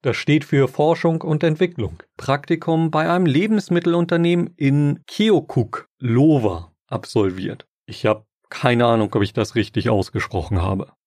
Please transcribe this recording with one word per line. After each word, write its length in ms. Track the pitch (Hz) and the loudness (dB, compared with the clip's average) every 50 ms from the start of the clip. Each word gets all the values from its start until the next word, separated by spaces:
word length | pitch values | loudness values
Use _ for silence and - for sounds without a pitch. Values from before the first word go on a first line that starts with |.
| - | -2
das 120 | 135 110 | -4 -4
steht 300 | - - - 147 156 143 | -2 0 0 0 0 0
für 240 | - - 139 135 135 | 2 2 2 2 2
Forschung 520 | - - 147 160 165 170 - 170 160 160 | 2 0 2 2 2 2 0 -2 -2 -2
und 220 | - 160 151 151 165 | -2 -2 -2 0 0
Entwicklung, 580 | 165 160 - 185 175 175 - 107 82 - - - _ _ | 0 0 0 -2 -2 -2 -4 -6 -6 -8 -12 -20 _ _
Praktikum 760 | - - - 135 143 143 - 170 160 - 170 160 160 165 160 | -8 -4 -2 -2 -2 -2 -2 -4 -2 0 0 0 2 0 0
bei 180 | 156 156 160 165 | 0 0 0 0
einem 160 | 175 180 185 | 0 2 2
Lebensmittelunternehmen 1300 | 165 127 156 202 214 220 208 - - 175 175 170 175 170 175 175 170 175 170 170 170 175 175 170 - - | 2 2 2 2 2 0 0 0 0 -2 0 0 0 0 0 0 0 0 2 2 2 2 0 0 -4 -4
in 460 | - 147 135 139 147 147 143 143 - _ | -2 0 2 2 2 2 0 0 -4 _
Keokuk, 840 | - - - 208 220 202 156 - - - 135 113 - - - - _ _ - | -8 -2 0 2 4 4 2 0 0 -2 -2 -2 -2 -6 -12 -14 _ _ -8
Iowa, 720 | - 120 113 123 143 160 156 135 110 101 90 82 85 - _ _ _ | -4 0 2 4 4 4 4 2 2 0 -2 -4 -10 -16 _ _ _
absolviert. 800 | - - 117 - - - 110 101 95 92 95 92 - - - - _ _ _ _ | -10 -10 -10 -8 -4 0 0 0 0 -2 -4 -8 -8 -10 -10 -16 _ _ _ _
Ich 200 | - 104 - - | -18 -10 -2 0
hab 200 | 110 107 110 - _ _ _ _ - | 0 0 -2 -4 _ _ _ _ -18
keine 360 | - - - 127 120 117 120 | -8 -2 0 2 2 4 4
Ahnung, 280 | 117 117 113 107 98 - | 4 2 2 0 0 0
ob 80 | 110 101 | -2 -2
ich 100 | 98 - | -2 -2
das 220 | 123 107 - - | -4 -4 -2 -2
richtig 340 | 117 104 - - 113 98 120 | -2 -2 -2 -2 -4 -2 0
ausgesprochen 720 | 110 98 92 - - 107 - - - 92 80 - 104 87 | 0 0 -2 -2 -4 -8 -6 -6 -6 -6 -4 -2 -2 -2
habe. 320 | 82 95 98 95 - - _ _ _ | 0 -2 -2 -4 -6 -10 _ _ _